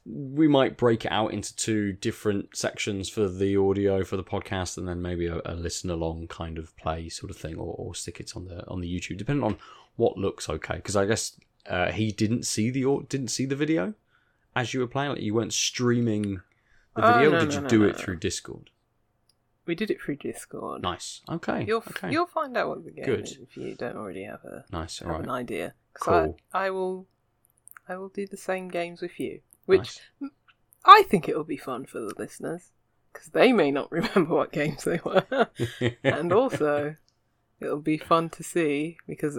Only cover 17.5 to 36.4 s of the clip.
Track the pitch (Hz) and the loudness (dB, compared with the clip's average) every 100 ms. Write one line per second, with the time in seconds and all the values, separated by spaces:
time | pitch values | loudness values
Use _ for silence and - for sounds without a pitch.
17.5 | 143 143 110 101 - - 87 92 - - | 0 4 6 6 4 -4 -4 -4 -4 -10
18.5 | - - _ _ _ _ _ _ _ _ | -16 -18 _ _ _ _ _ _ _ _
19.5 | _ - 170 214 - - 143 120 - - | _ -6 -2 -2 -2 -4 -6 -8 -10 -12
20.5 | - - 65 92 85 - - - 165 - | -10 -8 -6 -6 -6 -8 -12 -8 -6 -4
21.5 | 233 - 226 - - 185 311 349 320 285 | -2 0 -2 -4 -10 -2 -2 0 -2 -2
22.5 | 233 160 151 160 156 - 101 - - - | -2 -2 -4 -10 -6 -2 -2 -4 -14 -16
23.5 | 135 120 107 - 107 104 95 101 - - | -12 -10 -8 -8 -8 -10 -10 -10 -12 -14
24.5 | - - 82 80 - - 80 - 127 120 | -16 -10 -10 -8 -8 -8 -6 -6 -6 -6
25.5 | 92 87 - _ - - 170 156 - _ | -6 -6 -10 _ -4 2 4 2 -4 _
26.5 | 185 190 190 185 185 185 _ _ _ _ | -4 -2 -2 -4 -6 -12 _ _ _ _
27.5 | _ - - - 185 196 202 196 196 - | _ -20 -20 -14 -12 -10 -8 -8 -6 -4
28.5 | 185 185 175 170 170 175 - 127 - _ | -4 -4 -4 -6 -6 -10 -6 -8 -8 _
29.5 | - - 190 120 - - - 277 - _ | -8 4 4 4 -12 -18 -12 -12 -12 _
30.5 | _ _ _ 339 427 - 185 - 156 156 | _ _ _ 10 10 10 2 2 -4 -4
31.5 | 143 - 123 139 - 107 - - - 143 | -8 -8 -10 -8 -8 -8 -6 -10 -8 -8
32.5 | 170 - _ _ _ _ - - 165 208 | -8 -12 _ _ _ _ -20 -2 6 6
33.5 | 226 143 139 - 156 220 202 160 156 - | 8 4 2 -2 -2 2 2 4 2 0
34.5 | 160 151 143 - 170 - 185 - 262 226 | -2 -4 -2 -2 -2 0 0 2 0 0
35.5 | - 117 - - - 139 - 170 196 | -2 -6 -2 -2 0 0 2 2 2